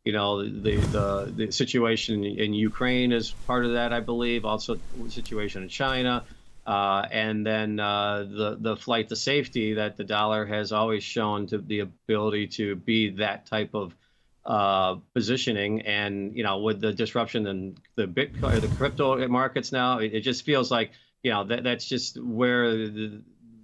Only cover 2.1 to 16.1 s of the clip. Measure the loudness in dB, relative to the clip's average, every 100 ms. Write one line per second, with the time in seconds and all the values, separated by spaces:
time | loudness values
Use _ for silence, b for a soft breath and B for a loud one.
2.1 | -2 -2 0 0 2 2 2 0 2 4
3.1 | 2 0 -6 -2 0 2 2 0 0 -2
4.1 | -2 0 0 0 -2 -2 -4 -4 -6 -6
5.1 | -4 -4 -4 -4 -6 -8 -2 0 2 2
6.1 | 0 -4 b b -12 -2 2 2 2 0
7.1 | -2 0 0 0 0 0 -2 0 0 0
8.1 | -2 -4 -2 -2 -2 -4 -4 0 0 0
9.1 | -2 0 0 0 0 0 0 -2 -4 -2
10.1 | 2 2 2 0 -2 0 0 2 0 -2
11.1 | -2 0 0 -2 -4 -2 -4 -4 -6 0
12.1 | 0 2 0 -2 -2 -2 -2 2 2 2
13.1 | 0 -2 -2 -4 -2 -2 -4 -6 -10 _
14.1 | _ _ _ -2 2 4 4 2 0 -4
15.1 | -2 0 0 0 0 0 -2 -2 -2 0